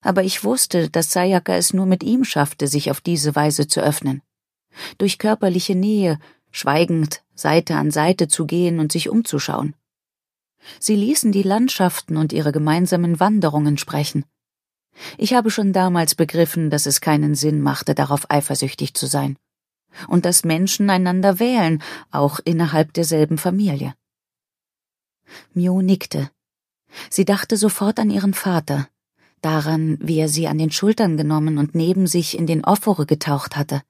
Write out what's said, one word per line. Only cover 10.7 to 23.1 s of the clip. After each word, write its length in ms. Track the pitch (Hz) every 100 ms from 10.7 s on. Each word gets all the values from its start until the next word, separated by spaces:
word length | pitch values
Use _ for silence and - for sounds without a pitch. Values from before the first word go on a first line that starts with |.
| -
Sie 160 | -
ließen 380 | 208 208 302 220
die 100 | 196
Landschaften 720 | 190 208 254 - 185 - - 156
und 160 | 156
ihre 200 | 156 151
gemeinsamen 680 | 147 151 160 180 180 170 165
Wanderungen 600 | 185 214 165 147 147 147
sprechen. 460 | - 143 147 147 - _ _ _ _ _ _ _ - -
Ich 180 | 214
habe 160 | 247 226
schon 220 | 214 202
damals 420 | 190 185 175 160
begriffen, 560 | - 156 165 165 - 156
dass 160 | 147 143
es 140 | 139
keinen 340 | - 151 151
Sinn 280 | 147 151 151
machte, 320 | 143 139 -
darauf 360 | 143 143 143 -
eifersüchtig 640 | 147 - 139 135 - 139
zu 120 | - 135
sein. 300 | 143 139 135 _ _ _ _ _ - -
Und 160 | 175
dass 200 | 175 180
Menschen 460 | 165 160 190 - 202
einander 500 | 185 180 185 196 185
wählen, 420 | 240 247 165 156 - - -
auch 280 | 143 143 147
innerhalb 480 | - 165 165 156 156
derselben 460 | - 160